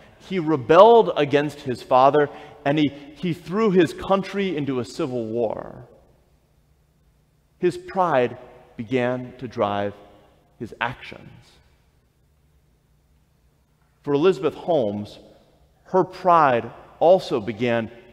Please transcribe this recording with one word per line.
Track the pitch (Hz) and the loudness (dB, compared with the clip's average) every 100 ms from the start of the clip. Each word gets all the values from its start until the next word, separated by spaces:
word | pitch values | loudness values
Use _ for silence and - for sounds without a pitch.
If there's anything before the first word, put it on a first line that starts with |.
| - _ | -20 _
He | - 185 | -8 -4
rebelled | 156 147 113 165 220 233 175 - | -2 -2 4 8 8 8 4 0
against | 147 143 147 - | 0 0 0 -6
his | 135 120 | -8 -8
father, | - 127 139 147 143 - - - 139 | 0 4 6 4 0 -4 -20 -8 -4
and | 151 | 0
he, | 147 - - - | -2 -4 -16 -10
he | 180 | -8
threw | - 160 196 220 | -8 -6 -2 2
his | 180 160 | 4 2
country | - - 196 185 202 190 151 | -2 -2 -2 -2 -6 -4 -4
into | 139 127 | -4 -4
a | 117 | -6
civil | - 147 123 110 | -6 -6 -6 -6
war. | 117 113 50 - - 123 - _ _ _ _ _ _ _ _ _ _ _ _ _ _ _ _ | -4 -4 -6 -12 -18 -20 -20 _ _ _ _ _ _ _ _ _ _ _ _ _ _ _ _
His | 180 180 | -4 -4
pride | - 190 180 135 120 120 - - - - | -6 -4 0 2 0 -4 -18 -20 -20 -16
began | 107 127 123 127 123 - | -6 -2 -2 -4 -10 -14
to | 120 | -12
drive | 117 101 101 101 - - - _ _ _ _ | -4 -2 -2 -6 -8 -20 -20 _ _ _ _
his | 110 - | -16 -6
actions. | 117 127 - - - - _ _ _ _ _ _ _ _ _ _ _ _ _ _ _ _ _ _ _ _ _ _ _ _ _ _ | -6 -6 -16 -20 -20 -20 _ _ _ _ _ _ _ _ _ _ _ _ _ _ _ _ _ _ _ _ _ _ _ _ _ _
For | 143 | -2
Elizabeth | 143 185 180 156 - | 2 2 0 -4 -6
Holmes, | - 160 107 104 104 - - _ _ _ _ _ _ | -2 -2 -2 -4 -10 -16 -20 _ _ _ _ _ _
her | 185 | -2
pride | - - 185 170 143 117 117 - - - | -2 -2 2 4 4 2 -4 -14 -20 0
also | 156 185 - 139 | 4 4 2 -4
began | 104 104 123 117 110 - - | -6 -6 -2 -2 -4 -12 -20